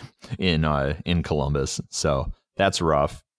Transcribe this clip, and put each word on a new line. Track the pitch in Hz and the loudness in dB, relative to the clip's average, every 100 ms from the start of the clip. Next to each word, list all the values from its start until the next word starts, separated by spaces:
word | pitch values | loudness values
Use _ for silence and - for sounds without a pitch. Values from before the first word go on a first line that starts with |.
| - _ - - | -6 _ -14 -4
in, | 90 80 | 0 2
uh, | 78 73 69 76 | 2 2 0 -2
in | - 87 | -2 -2
Columbus. | 80 76 69 71 67 - - | 0 0 0 0 -2 -4 -8
So | - 80 69 - - _ - | -4 0 0 -2 -8 _ 0
that's | 98 - | 0 2
rough. | 85 73 71 - _ | 2 4 2 -2 _